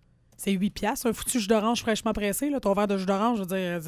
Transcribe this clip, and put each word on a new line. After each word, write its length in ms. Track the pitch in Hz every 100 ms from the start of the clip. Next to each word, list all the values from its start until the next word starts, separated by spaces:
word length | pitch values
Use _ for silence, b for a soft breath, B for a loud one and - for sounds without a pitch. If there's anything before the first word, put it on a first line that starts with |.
| _ _ _ -
C'est 140 | -
huit 180 | 196 196
piastres, 360 | - 202 269 247
un 60 |
foutu 240 | 220 - 254
jus 60 | 196
d'orange 340 | 220 214 233
fraîchement 300 | - 214 220
pressé. 380 | 214 208 196 294
Là, 80 | 277
ton 120 | 202
verre 140 | 196 208
de 100 | 196
jus 80 | 185
d'orange, 320 | 196 220 233
je 40 |
veux 40 | 190
dire, 300 | 190 185 175